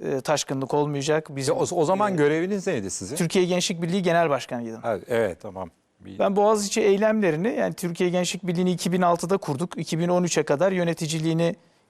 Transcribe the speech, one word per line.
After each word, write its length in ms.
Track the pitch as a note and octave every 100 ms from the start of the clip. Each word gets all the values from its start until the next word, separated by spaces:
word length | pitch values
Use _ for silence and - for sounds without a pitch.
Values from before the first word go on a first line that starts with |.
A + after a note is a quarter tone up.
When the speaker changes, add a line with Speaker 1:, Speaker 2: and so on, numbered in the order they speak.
Speaker 1:
E, 160 | D#3+ C#3
taşkınlık 540 | B2+ D3 - C3+ C3+
olmayacak. 640 | D3 D3 C#3+ C#3 D#3 D#3 C#3
Biz, 120 | C3+
Speaker 2:
Ya 60 |
o, 120 | E3+ D#3+
o 120 | F3
zaman 280 | D#3 F#3+ G#3
Speaker 1:
e, 40 | F3+
Speaker 2:
göreviniz 500 | - D#3 F3+ G3+ F3+
neydi 240 | C#3 F#3+
sizin? 260 | - F#2+ D3
Speaker 1:
Türkiye 280 | E3+ F#3+
Gençlik 380 | F3+ F3+ - E3+
Birliği 200 | E3+ G3
Genel 280 | F3 E3+ E3
Başkanıydım. 500 | C3 - B2 A#2 A2+
Speaker 2:
Evet, 180 | A#2 G2+ -
evet, 320 | A#2 G#2+ E2+
tamam. 300 | G#2+ F#2+ F2+ - _ _
Bir 180 | F#2+ G2
Speaker 1:
Ben 180 | G3 G3+
Boğaziçi 440 | G#3 A3 G3+ A3+
eylemlerini, 720 | G#3+ G3 G#3+ A3 G3 D3+ G#3
yani 200 | - F#3
Türkiye 360 | E3 F3 E3+ F3+
Gençlik 360 | F3+ F3 F3+ F3+
Birliği'ni 240 | F3 F#3
iki 220 | F3 F#3
bin 100 | F3+
altıda 340 | F3 E3+ E3+ G3
kurduk. 420 | - C3+ F3 -
İki 200 | E3 D#3+
bin 100 | F3
on 140 | F3+
üçe 200 | F3 -
kadar 300 | D3 C#3+ F#3
yöneticiliğini 840 | F#3 E3+ E3 D#3+ D#3+ D#3+ D#3+ E3+ - _ _ _